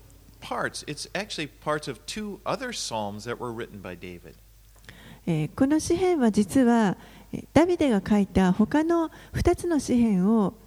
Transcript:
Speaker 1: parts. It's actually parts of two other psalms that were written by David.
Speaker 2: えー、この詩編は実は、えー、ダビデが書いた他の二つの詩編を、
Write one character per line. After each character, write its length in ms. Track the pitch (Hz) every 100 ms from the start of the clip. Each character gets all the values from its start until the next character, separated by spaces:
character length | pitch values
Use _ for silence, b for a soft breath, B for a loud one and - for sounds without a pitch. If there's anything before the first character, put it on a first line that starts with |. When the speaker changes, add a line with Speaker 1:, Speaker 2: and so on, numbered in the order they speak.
| - - - -
Speaker 1:
parts. 420 | - 247 - - -
It's 240 | 147 -
actually 360 | 170 214 - 147 -
parts 260 | - 151 151
of 100 | 127 -
two 320 | - 208 196
other 300 | - 175 254
psalms 560 | - - 113 104 104 107
that 80 | 113
were 160 | 120
written 280 | 113 110 104
by 160 | 95 90
David. 380 | 90 87 82 - - - - - B B B B -
Speaker 2:
え 180 | 160 151
ー、 40 | -
こ 100 | 269
の 140 | 311
詩 160 | - 349
編 240 | 370 349
は 120 | 233
実 300 | 220 208 277
は、 360 | 240 233 208 - B B B
え 60 | -
ー、 100 | -
ダ 120 | - 349
ビ 120 | 349
デ 120 | 294
が 120 | 208 190
書 100 | 208
い 100 | 196
た 240 | - 185
他 300 | 185 214 294
の 280 | 320 339 320 B B
二 220 | - - 349
つ 100 | 359
の 140 | 311
詩 160 | - 247
編 340 | 233 190 185
を、 260 | 226 190 -